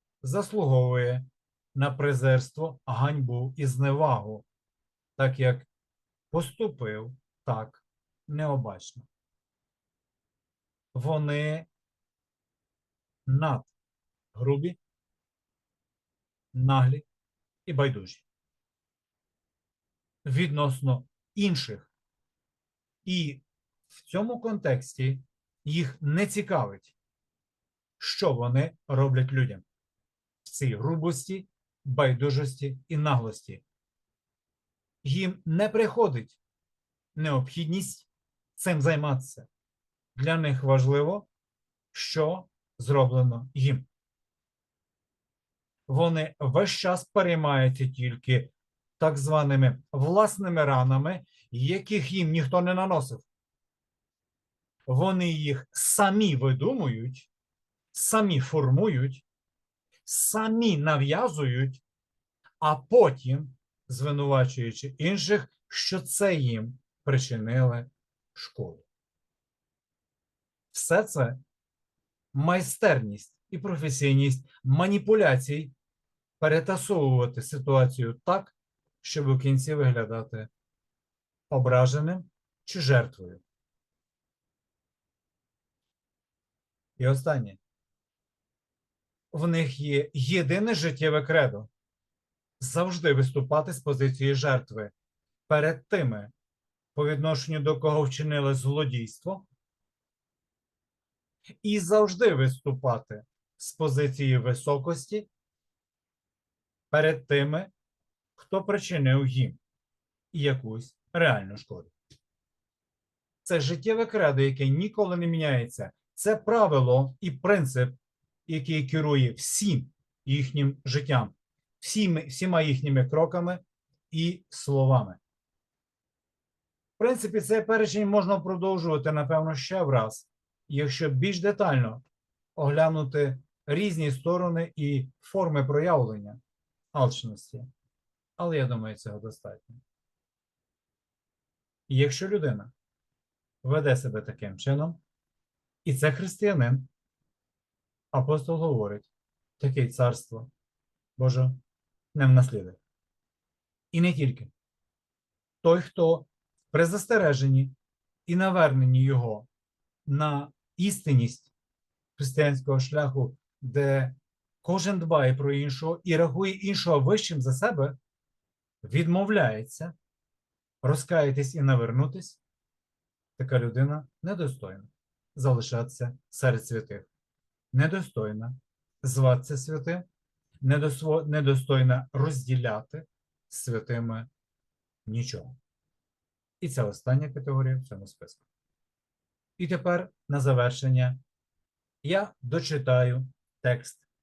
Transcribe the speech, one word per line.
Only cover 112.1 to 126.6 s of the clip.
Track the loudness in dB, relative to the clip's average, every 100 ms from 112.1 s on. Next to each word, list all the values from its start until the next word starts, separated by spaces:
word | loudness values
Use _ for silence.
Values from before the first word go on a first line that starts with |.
| -20 _ _ _ _ _ _ _ _ _ _ _ _
Це | -2 0
життєве | 0 -2 0 0 0
кредо, | 2 2 4
яке | 0 2 2
ніколи | 2 0 0 0 0
не | -2
міняється. | 0 0 0 -2 -8 -14 -14 _
Це | -4 0 0
правило | 2 4 4 4 4 4 2 -4
і | -8
принцип, | -4 2 2 2 0 -2 -4 _ _ _ _ -8
який | -6 -2 -2 0
керує | 0 2 4 2
всім | 0 -6 -2 0 0 -2 _ _ _
їхнім | -2 -2 0 0 0 -2
життям, | -4 -4 0 0 0 -8 _ _ _ _
всіми, | -6 0 2 0 -4
всіма | -6 0 2
їхніми | 2 0 2 2 2
кроками | 2 0 0 -4 -6 -12 _ _ _ _
і | -4 -4 -4 _
словами. | -10 -2 2 4 4 2 -10 _ _ _ _ _ _ _ _ _ _ _ _ _ _